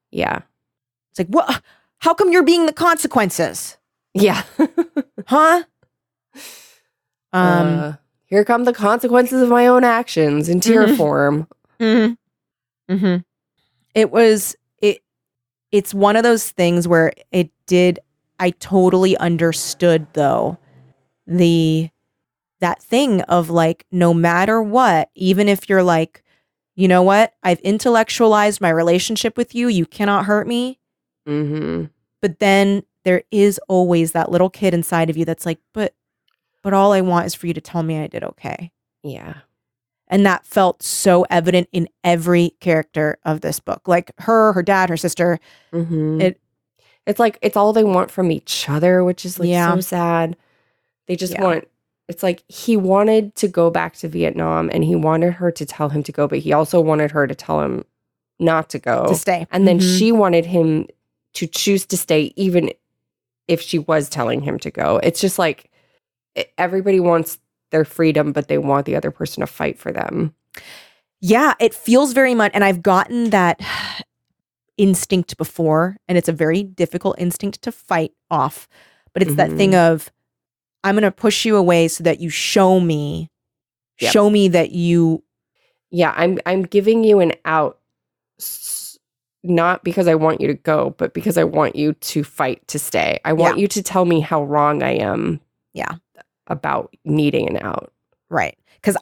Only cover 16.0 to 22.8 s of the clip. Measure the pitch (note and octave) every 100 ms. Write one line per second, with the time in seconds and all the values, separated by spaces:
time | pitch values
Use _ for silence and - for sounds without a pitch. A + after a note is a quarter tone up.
16 | G3+ A3 A#3 A#3 - - F3 F3 E3+ E3
17 | D#3+ - - F3+ E3 _ - F3+ F3+ E3+
18 | _ _ _ - F3+ - - F#3+ F#3 F#3
19 | F#3+ F3+ E3+ E3 E3 D#3+ - - F3 D#3+
20 | D3+ D3+ C#3+ A#2+ B2 E3+ _ _ _ _
21 | _ _ - F3 E3+ E3+ D#3+ D#3+ D#3+ _
22 | _ _ _ _ _ - F3 -